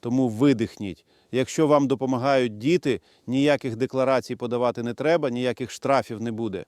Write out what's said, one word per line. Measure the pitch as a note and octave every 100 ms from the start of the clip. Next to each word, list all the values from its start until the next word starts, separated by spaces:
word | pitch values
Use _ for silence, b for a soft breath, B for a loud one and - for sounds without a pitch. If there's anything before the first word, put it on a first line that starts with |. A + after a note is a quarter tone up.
Тому | A#2+ B2+ B2+
видихніть. | G#2+ C#3+ A#2+ A2+ - G#2 E2+ _ b b
Якщо | A#2+ B2+ - D#3
вам | D3 C#3
допомагають | B2+ C3 C3 C3 C3+ B2 G#2
діти, | B2 F3 D3 G#2 b b -
ніяких | C3 C#3+ C#3+ C3 A2
декларацій | B2+ C3 B2+ C3 - B2
подавати | B2 A#2+ B2 A#2
не | A#2
треба, | A#2 C#3 E3 D3
ніяких | A#2+ B2+ A#2 B2
штрафів | - B2+ C3+ A2 A2
не | A2+
буде. | A2 A2+ F#2